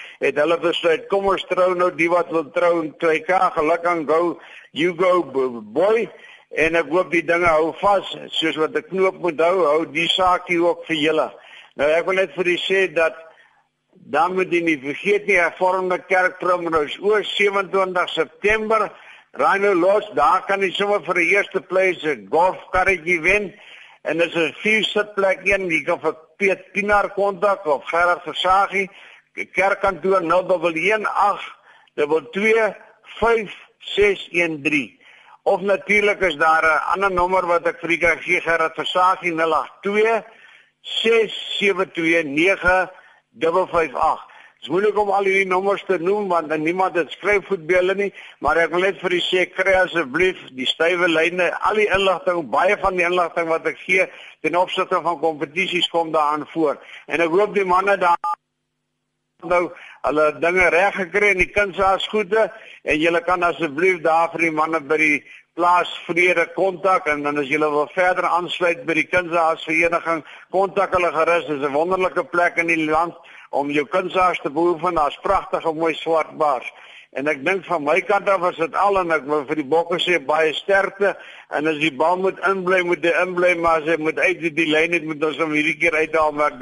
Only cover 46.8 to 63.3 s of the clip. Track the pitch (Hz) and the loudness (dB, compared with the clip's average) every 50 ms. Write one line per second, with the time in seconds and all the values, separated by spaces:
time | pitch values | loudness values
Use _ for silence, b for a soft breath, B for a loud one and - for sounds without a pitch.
46.8 | 190 180 156 175 151 - - - 165 196 208 190 - - 196 175 156 156 180 180 | 0 0 0 -2 -2 -4 -6 -6 -2 0 0 0 0 -2 -6 -6 -2 0 2 2
47.8 | 180 185 196 196 202 190 B B B B B B - 143 156 165 165 156 160 180 | 2 2 0 0 -2 -4 B B B B B B -2 0 2 2 2 2 0 0
48.8 | 190 196 170 147 175 185 180 175 - - 180 185 175 175 - - 185 196 190 185 | 0 0 -2 -2 -2 -2 -2 -2 0 0 0 0 0 -2 -2 -2 2 2 4 4
49.8 | 185 156 156 170 156 127 127 165 185 185 175 - - - 131 127 127 - - - | 2 2 0 -2 -4 -2 0 0 0 0 0 -4 -10 -16 -12 -6 -6 -4 -2 0
50.8 | 160 170 185 175 180 175 160 156 165 175 175 180 175 156 143 - - 180 214 214 | 0 2 2 2 2 2 2 2 2 0 0 0 0 -2 -2 -2 -2 0 2 2
51.8 | 214 175 180 196 196 190 180 165 - 185 175 170 151 113 135 143 170 190 208 202 | 2 2 2 2 2 2 0 0 0 -2 -2 -2 -2 -2 0 2 2 2 2 2
52.8 | 185 190 185 180 170 175 180 180 170 160 - 175 170 160 165 156 156 160 139 - | 0 -2 0 0 0 0 2 0 0 0 -2 -4 -2 -2 -2 -2 -2 -4 -6 -6
53.8 | - - 190 185 180 - B B B B B B - 156 160 175 185 180 - 185 | -4 0 0 0 0 0 B B B B B B -6 -2 0 0 0 0 0 -4
54.8 | 180 - 190 175 151 170 175 143 151 165 156 139 160 143 143 180 190 - 175 175 | -2 -2 -2 -2 0 -2 -2 -2 -2 -4 -2 -4 -8 -6 -4 -4 -4 -2 -2 -2
55.8 | 160 - - 170 165 160 156 160 151 147 151 151 139 - - 160 156 143 127 - | -2 -2 -2 -2 -2 0 0 0 0 0 0 -2 -6 -6 -2 0 0 0 0 -2
56.8 | B B B B B B 143 156 170 160 165 196 208 196 175 202 190 180 180 185 | B B B B B B -2 0 0 2 4 2 2 2 2 0 0 2 2 2
57.8 | 196 202 202 185 185 170 - - - - 285 - _ _ _ _ _ _ _ _ | 4 2 2 2 4 2 2 2 0 -4 -6 -6 _ _ _ _ _ _ _ _
58.8 | _ _ _ _ _ _ _ _ _ _ _ _ - 170 175 175 175 151 B B | _ _ _ _ _ _ _ _ _ _ _ _ -4 0 0 0 0 -2 B B
59.8 | B B B B - 123 143 151 156 151 147 135 151 170 180 185 180 165 156 170 | B B B B -4 -2 2 2 2 2 2 0 -2 0 2 4 4 4 4 4
60.8 | 196 202 190 196 185 165 165 208 208 208 196 185 175 - - 202 208 196 151 180 | 2 2 0 -2 -6 -4 0 2 2 2 2 2 0 0 0 0 -2 0 -2 0
61.8 | 190 190 190 180 - - - 214 208 175 208 220 220 - B B B B B B | 2 2 2 0 -2 -4 -2 -4 -2 0 0 0 0 0 B B B B B B
62.8 | B - 151 151 160 170 170 170 170 170 | B -2 0 2 2 2 2 0 0 0